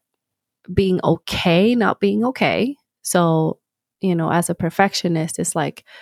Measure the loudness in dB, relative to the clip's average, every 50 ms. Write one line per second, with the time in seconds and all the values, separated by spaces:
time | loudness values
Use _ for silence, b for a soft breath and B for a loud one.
0 | _ _ _ _ _ _ _ _ _ _ _ _ _ -4 -2 0 2 2 0 2
1 | 2 0 0 0 _ -6 -6 -2 0 2 2 4 4 2 2 2 2 0 0 0
2 | 0 0 0 0 -2 -2 -2 -2 0 0 0 0 0 -2 -4 -8 _ _ _ _
3 | -6 -2 0 2 4 4 4 2 2 0 -2 -6 _ _ _ _ _ _ _ _
4 | -2 -2 0 0 0 0 0 0 0 -2 -4 -4 -4 -2 0 0 0 0 0 -2
5 | -2 -2 -2 -2 -2 -4 -6 -6 -6 -4 -4 -4 -4 -4 -6 -10 B B B B